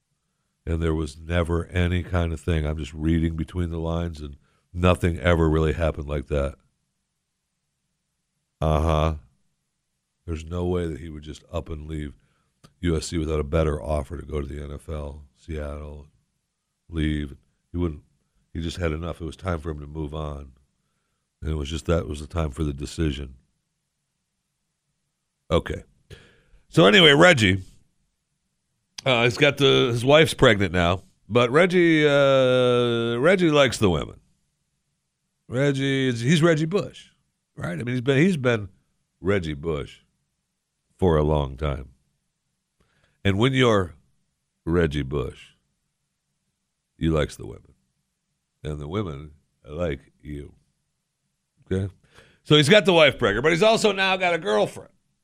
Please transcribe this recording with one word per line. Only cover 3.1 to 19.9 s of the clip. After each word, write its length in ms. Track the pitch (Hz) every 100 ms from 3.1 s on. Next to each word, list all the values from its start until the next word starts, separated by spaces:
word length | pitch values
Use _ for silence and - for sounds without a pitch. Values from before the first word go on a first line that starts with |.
| 82 82 80
between 340 | 78 90 85
the 80 | 82
lines, 420 | 82 82 85 76
and 160 | 76 69 _ _ _
nothing 460 | 90 90 87 90 82
ever 280 | 82 82 80
really 260 | 78 78
happened 340 | 73 80 76 71
like 180 | 73 69
that. 300 | 73 69 - _ _ _ _ _ _ _ _ _ _ _ _ _ _ _ _ _ _ _ _
Uh-huh. 540 | 78 76 80 78 80 78 - _ _ _ _ _ _ _ _ _ -
There's 180 | 80
no 200 | 78 90
way 240 | 90 90 85
that 100 | 78
he 100 | 82
would 140 | 76
just 220 | 76 69 _
up 160 | 85 73
and 160 | 76 78
leave 280 | 78 73 - _ _ _ _ - _
U 160 | 85 80
S 100 | -
C 120 | 85
without 200 | 78 78
a 60 |
better 360 | 69 80 78 73
offer 360 | 64 76 69 69
to 100 | 69
go 140 | 73
to 60 | 69
the 160 | 71
N 100 | 71
F 160 | 73 -
L, 340 | 76 73 73 73 _
Seattle, 720 | - 76 73 73 73 73 71 _ _ _ _ _ _ _ -
leave. 480 | 82 76 76 71 67 _ _ _
He 80 | 87
wouldn't. 240 | 87 76 _ _ _ _ _
He 80 | 87
just 180 | 82 90
had 120 | 82
enough. 280 | 78 85 -
It 40 |
was 120 | 80 -
time 240 | 92 82
for 100 | 82
him 100 | 73
to 60 |
move 280 | 71